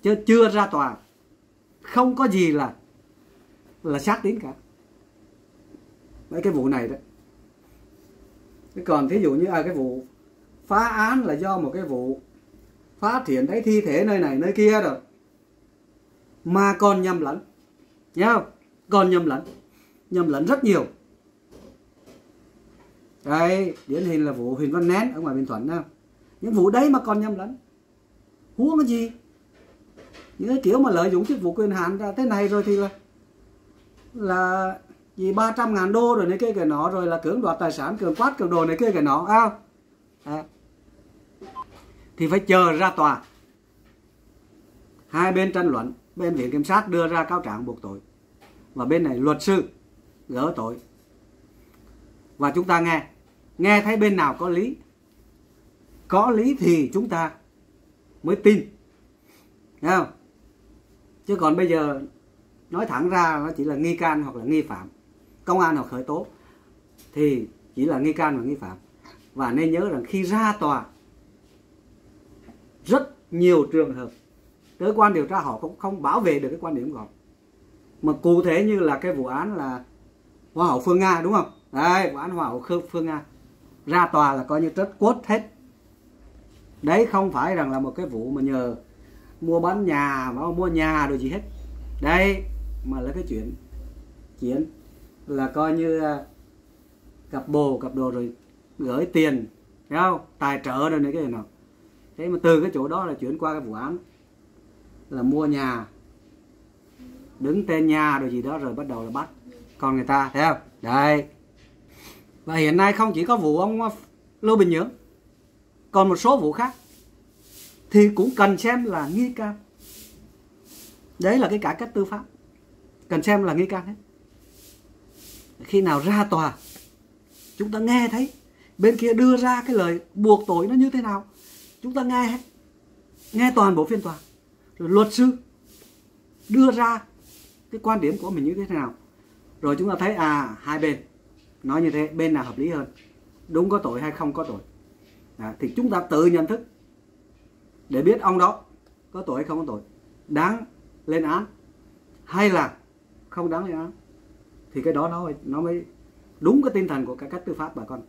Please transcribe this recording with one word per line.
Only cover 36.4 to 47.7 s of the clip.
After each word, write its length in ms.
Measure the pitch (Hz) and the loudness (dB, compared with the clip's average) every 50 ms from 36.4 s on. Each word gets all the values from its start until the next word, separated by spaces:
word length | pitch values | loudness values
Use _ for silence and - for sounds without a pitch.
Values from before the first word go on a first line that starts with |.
| 240 226 208 | 0 -2 0
kìa 120 | 196 170 | 0 0
nọ, 240 | 156 151 147 151 175 | 0 0 0 0 -2
rồi 180 | 185 190 180 170 | -2 -2 -2 -2
là 120 | 165 165 - | -2 -2 -2
cưỡng 180 | 156 190 - | -2 -2 0
đoạt 180 | 240 175 165 160 | 0 -2 -2 -2
tài 120 | 180 165 | -2 -4
sản, 260 | - - 139 147 202 214 | -4 -4 -8 -8 -6 -4
cưỡng 180 | 202 170 160 | -2 -4 0
quát, 220 | - 226 269 269 - | 2 0 0 0 0
cưỡng 120 | 208 170 | -4 0
đồ 160 | 175 165 160 | 2 2 2
này 120 | 165 165 - | 0 0 0
kia 120 | 240 226 | 0 0
kìa 100 | 196 170 | 2 2
nọ, 240 | 147 147 135 151 175 | 2 2 2 0 0
à. 260 | 185 208 220 240 285 208 - - _ _ _ _ _ _ _ _ _ _ _ _ | 2 4 4 4 4 0 -6 -20 _ _ _ _ _ _ _ _ _ _ _ _
À. 200 | 143 147 156 156 - _ _ _ _ _ _ _ _ _ _ _ _ _ _ _ _ _ _ - - - - - - - - - - - - - - _ - | -10 -10 -10 -10 -12 _ _ _ _ _ _ _ _ _ _ _ _ _ _ _ _ _ _ -20 -20 -16 -16 -16 -16 -18 -20 -20 -20 -20 -20 -20 -20 _ -4
Thì 100 | 165 156 | -2 0
phải 120 | 170 202 | 0 0
chờ 340 | 196 - 185 185 180 170 160 | 2 4 6 6 6 6 4
ra 200 | 151 185 185 180 | 2 0 0 2
tòa. 280 | - 156 147 131 113 - - _ _ _ _ _ _ _ _ _ _ _ _ _ _ _ _ _ _ _ _ _ _ _ _ _ _ _ _ _ - - _ _ - _ _ | 2 2 2 2 0 -4 -16 _ _ _ _ _ _ _ _ _ _ _ _ _ _ _ _ _ _ _ _ _ _ _ _ _ _ _ _ _ -20 -20 _ _ -20 _ _
Hai 220 | - 156 175 190 | -2 0 0 2
bên 200 | 185 190 190 190 | 2 2 0 0
tranh 160 | - 185 175 175 | 0 0 0 0
luận, 260 | 135 117 113 123 127 - _ _ _ | 0 0 -4 -6 -10 -14 _ _ _
bên 200 | - 175 170 170 | -6 -4 -2 -2
viện 160 | 147 123 123 | -2 -4 -2
kiểm 120 | 123 147 147 | -2 -2 0
sát 260 | 147 190 208 214 214 | 2 2 2 2 2
đưa 180 | 180 175 170 160 | 0 0 0 0
ra 160 | 170 170 160 | 0 -2 -2
cáo 180 | - 175 202 | -2 -4 -6
trạng 240 | - 113 104 107 127 | -4 -6 -8 -8 -8
buộc 160 | 123 | -10